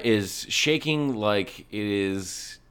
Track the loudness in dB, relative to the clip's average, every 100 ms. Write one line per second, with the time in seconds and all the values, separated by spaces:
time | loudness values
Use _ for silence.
0 | 4 2 2 -6 -4 0 2 2 2 0
1 | 0 0 2 2 0 -6 -10 -4 0 2
2 | 0 -2 -6 -10 -12 -16 _